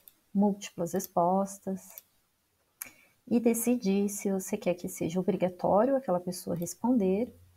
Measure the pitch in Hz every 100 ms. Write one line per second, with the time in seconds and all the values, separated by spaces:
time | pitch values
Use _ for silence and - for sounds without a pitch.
0 | - _ _ 196 208 202 - - 170 185
1 | 185 - 170 190 196 196 - 190 - -
2 | _ _ _ _ _ _ _ _ - -
3 | _ _ - 226 233 226 233 247 190 196
4 | 202 202 202 190 190 208 - 175 185 -
5 | 170 175 185 185 180 180 - 185 226 180
6 | 175 180 180 180 - 170 175 - 233 254
7 | 190 190 247 - -